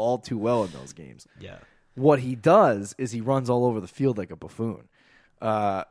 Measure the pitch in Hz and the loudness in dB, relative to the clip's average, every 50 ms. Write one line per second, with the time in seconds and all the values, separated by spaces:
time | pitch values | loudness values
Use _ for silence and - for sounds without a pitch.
0 | 110 120 127 120 - - 123 107 107 120 120 113 101 87 78 65 67 71 - - | 0 0 -2 -2 -4 -6 -6 -2 0 2 2 2 0 -2 -6 -14 -18 -18 -18 -18
1 | 76 65 57 - - _ _ - - - - - - _ _ _ _ _ - 127 | -20 -20 -20 -20 -20 _ _ -20 -18 -18 -18 -20 -20 _ _ _ _ _ -6 2
2 | 131 151 147 131 127 127 131 113 - 156 180 220 190 135 110 101 101 101 - - | 4 4 4 4 2 -4 -6 0 4 6 6 8 6 6 2 0 -4 -10 -8 -8
3 | 131 113 117 113 110 127 135 135 127 120 123 123 123 123 113 107 87 - - - | -8 -6 -6 -6 -2 0 0 0 2 0 0 2 2 0 0 -2 -8 -10 -6 -2
4 | 135 135 113 104 90 - 85 76 76 78 - - 113 113 98 - - _ _ _ | 0 0 0 -2 -6 -8 -12 -16 -16 -16 -8 -6 -6 -6 -6 -10 -16 _ _ _
5 | _ _ _ _ _ _ _ - - 110 110 107 104 101 95 92 - _ | _ _ _ _ _ _ _ -6 -4 -2 0 0 0 0 0 -2 -6 _